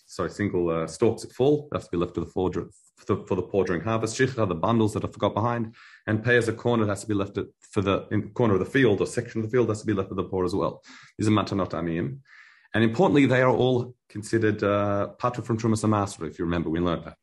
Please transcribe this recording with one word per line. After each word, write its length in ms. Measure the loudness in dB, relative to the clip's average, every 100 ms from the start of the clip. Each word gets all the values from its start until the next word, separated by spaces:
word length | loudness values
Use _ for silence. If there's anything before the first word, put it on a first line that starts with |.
| _
sorry, 240 | -8 -6
single, 400 | -4 -2 0 0
uh, 160 | -2 -4
stalks 340 | 0 0 0
that 120 | -6
fall. 340 | 0 2 2 0
That's 140 | -8 -4
to 60 |
be 60 | -4
left 180 | -2 -4
to 60 |
the 40 | -6
poor 240 | -2 -2
dur-, 220 | -2 -8 _ _ _
for 180 | -2 -2
the, 80 | -2
for 80 | -4
the 80 |
poor 200 | -2 0
during 200 | 0 -2
harvest. 340 | -2 -2 -2 0
Shicha 220 | 0 0
are 80 | -2
the 80 | 0
bundles 380 | 2 4 2
that 100 | 0
are 40 | -6
forgot 280 | -2 -2 0
behind, 400 | 0 -2 -6 -10 -20 -10 -4
and 160 | -2
peah 160 | 2 2
is 80 | 2
a 60 |
corner 320 | -2 0 2 0
that 80 |
has 80 | -2
to 60 | -2
be 60 |
left 240 | -2 -2 -4
at, 80 | -8 _
for 220 | _ -2
the, 240 | 2 0 0
in 220 | -4 -2
corner 240 | 0 2 2
of 40 |
the 60 | 2
field 360 | 4 4 4
or 40 | 0
section 360 | -4 -6 -6
of 40 | -2
the 100 | 0
field 140 | 0
that's 120 | -2
to 40 | -2
be 80 |
left 160 | -2 -2
for 60 | -6
the 80 |
poor 220 | -4 -2 0
as 100 | 0
well. 260 | -2 -6 -16 -20 -14 -2
These 80 | 2
are 40 |
matanot 380 | 2 2 -2 -2
aniyim. 520 | -4 -2 -2 -4 -8 -16 -20 -20 _ _
And 100 | 0
importantly, 440 | 2 4 4 4 4
they 160 | 4
are 120 | 4 4
all 380 | 2 2 -2 -10 _
considered, 540 | -14 -2 0 2 2
uh, 460 | 2 2 0 -2 -4 -4
patur 240 | -4 -4 -2
from 140 | 0
Trumas 260 | 0 2 2
U'Ma'asra, 420 | 2 0 -4 -10
if 120 | -4
you 60 | -2
remember, 260 | -2 0
we 80 | 0
learned 260 | 0 -2 -6
that. 120 | -18